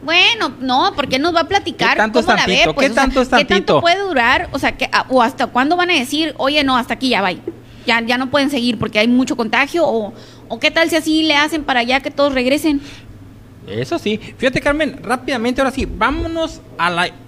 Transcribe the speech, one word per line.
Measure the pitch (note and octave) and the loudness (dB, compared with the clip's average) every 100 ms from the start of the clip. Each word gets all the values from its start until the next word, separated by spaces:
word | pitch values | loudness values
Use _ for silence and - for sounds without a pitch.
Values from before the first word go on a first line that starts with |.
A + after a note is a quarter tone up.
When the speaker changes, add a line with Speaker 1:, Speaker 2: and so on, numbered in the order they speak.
Speaker 1:
Bueno, | C#4+ E4+ G4 A4+ E4+ A#3 | 0 2 2 2 -4 -4
no, | C4 B3+ F4+ | -2 0 0
porque | G4 C4+ B3+ | -2 -4 -2
él | |
nos | D#4 | 0
va | E4+ | 0
a | E4 | 0
platicar | G4 G4+ C4 A#3 | -2 -4 -2 0
Speaker 2:
¿Qué | C#4 | 2
tanto | G#3+ A3+ | 2 2
es | |
Speaker 1:
cómo | G#3+ A3 | 2 2
la | B3+ | 2
ve, | |
Speaker 2:
tantito? | C4 E4 | 2 2
Speaker 1:
pues, | D#4 C4+ | 2 0
Speaker 2:
¿Qué | |
Speaker 1:
o | |
sea, | B3+ | 2
Speaker 2:
tanto | C4+ C4+ | 2 2
es | B3+ | 2
Speaker 1:
¿qué | |
tanto | C4+ C#4 | 2 2
Speaker 2:
tantito? | F#4+ F#4+ D#4+ | 0 2 2
Speaker 1:
puede | E4+ F#4 | 4 2
durar? | G4+ D4 A#3 D4 F4+ | 0 0 2 2 0
O | C#4+ | -4
sea, | C#4+ - | -4 -2
que, | C4 | -2
ah, | G#3+ - | 0 2
o | B3+ | 2
hasta | A3+ - B3 | 2 0 -2
cuándo | A#3+ C4+ F4 | 0 2 2
van | F4 | 2
a | |
decir, | E4+ B3 D4 D#4+ - | 0 0 -2 -2 0
"Oye, | C4 D4 | 0 2
no, | C#4 C4 | 2 0
hasta | - | 0
aquí | A#3 C4 | -2 0
ya, | G#3+ | 0
bye"? | F#3+ F3+ - - - - | 0 -2 -8 -14 -18 -12
Ya, | - A#3 | 0 0
ya | A3+ B3 | 2 -2
no | C4 | 0
pueden | C#4+ C4+ | 0 0
seguir | C#4 A#3+ A3 | 0 -2 -2
porque | A3 G#3+ | -2 2
hay | A3+ | 4
mucho | B3 C4 D4+ | 4 2 0
contagio, | A3 A3+ C#4 E4+ D#4 | -2 0 0 0 0
o, | A3+ G3+ - - - - | 0 -4 -12 -20 -20 -14
o | A3+ | -2
qué | D4 | 0
tal | D#4 E4 | 2 2
si | |
así | D#4+ D#4 D#4 | 0 0 0
le | D#4+ | 2
hacen | D4 D4 D#4+ | 2 2 -2
para | C#4+ B3+ | -2 -2
allá | A#3 C4 | 0 -2
que | C#4+ | -2
todos | D4 C#4+ | 0 0
regresen. | C4 B3 C#4+ D#4 C#4+ - - - - - - - - - | 2 0 0 2 0 -4 -18 -20 -20 -20 -20 -20 -20 -10
Speaker 2:
Eso | G2+ B2+ E4+ | -6 -4 -4
sí. | - G#3+ - - | -2 -4 -6 -4
Fíjate, | B3+ C4 | -2 0
Carmen, | - C#4+ D4+ - | -2 0 -2 -4
rápidamente, | - - - C4 A3+ B3+ | -6 -4 -2 -4 -2 0
ahora | C4+ | -2
sí, | B3+ | -2
vámonos | F#3+ - A3 D4+ E4 E4 D#4+ - - - | -6 -2 -2 0 -4 -4 -6 -8 -20 -4
a | E3+ | -2
la | E3+ F3 - | 0 -2 -4